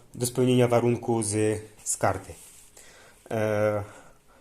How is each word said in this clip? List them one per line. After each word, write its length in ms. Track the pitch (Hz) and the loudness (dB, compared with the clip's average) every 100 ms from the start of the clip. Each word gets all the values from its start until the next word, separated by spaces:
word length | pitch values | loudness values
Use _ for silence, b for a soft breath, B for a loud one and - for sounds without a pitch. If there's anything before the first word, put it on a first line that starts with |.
| - - | -20 -6
do 100 | 123 | -4
spełnienia 420 | - 127 127 120 | 0 2 4 4
warunku 560 | 117 120 117 - 113 | 4 2 0 -2 -2
z, 380 | 104 107 107 104 - - | -2 0 0 -2 -8 -14
z 140 | - - | -10 -2
karty. 360 | 104 90 - - B B B B B B B B - | -2 -2 -8 -20 B B B B B B B B -8
E, 520 | 113 110 104 107 104 101 B B B _ b | -4 -2 0 0 -2 -6 B B B _ b